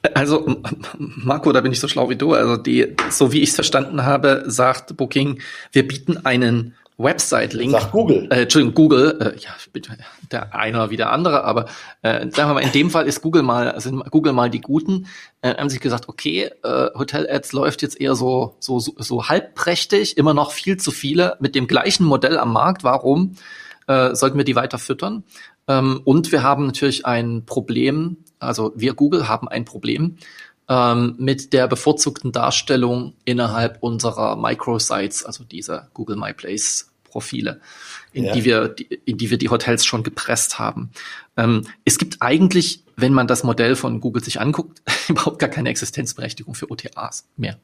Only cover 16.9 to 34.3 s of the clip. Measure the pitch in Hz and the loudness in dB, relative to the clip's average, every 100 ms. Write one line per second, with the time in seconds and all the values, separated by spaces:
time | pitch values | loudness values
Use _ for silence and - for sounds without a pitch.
16.9 | - 135 147 151 139 - 135 147 - 143 | -2 -6 -4 -2 -4 -4 -2 -2 -2 -8
17.9 | - 139 127 127 127 117 _ - 127 117 | -4 -2 0 0 0 -2 _ -4 -4 -4
18.9 | - 110 120 - 175 - - - 175 - | -8 -6 -6 0 -2 -2 -6 -2 -2 2
19.9 | 202 208 - 151 147 147 - - 190 196 | 2 2 2 4 4 0 -2 -4 -2 -4
20.9 | - 139 160 180 - 135 139 123 135 190 | -6 -2 0 0 0 -2 -2 2 2 2
21.9 | - 165 135 127 160 117 113 147 185 127 | 2 4 4 4 2 2 2 2 2 2
22.9 | 131 131 143 185 - - - - - - | 2 2 2 2 -4 -20 -20 -20 -16 0
23.9 | 135 127 120 135 143 135 120 127 120 - | 2 2 2 0 2 2 0 0 -8 -6
24.9 | 135 190 220 - - - _ - 135 131 | -6 -4 -8 -12 -20 -20 _ 0 2 2
25.9 | 131 139 143 165 151 131 139 143 127 139 | 0 4 2 4 2 2 2 0 0 -2
26.9 | 131 - 120 117 117 113 - - 120 127 | 0 -2 -2 -2 -4 -4 -6 -2 0 0
27.9 | 147 165 165 _ _ 127 113 107 - 123 | 0 -4 -6 _ _ -6 -4 -4 -2 -4
28.9 | 120 147 170 113 113 - 120 120 104 113 | 2 2 2 0 -2 -2 -8 -8 -8 -6
29.9 | 120 165 165 - - - _ - 127 123 | -2 -2 -4 -20 -20 -20 _ 0 2 4
30.9 | 120 120 120 131 135 135 135 127 123 151 | 2 0 0 -2 -2 0 2 2 2 2
31.9 | 151 151 - 127 117 127 - - 131 123 | 2 0 -2 -6 -2 0 -2 0 0 2
32.9 | 123 131 - - 123 117 110 117 - 120 | -2 -6 -8 -4 0 0 0 -2 -2 -6
33.9 | 117 117 110 110 | -2 -4 -2 -4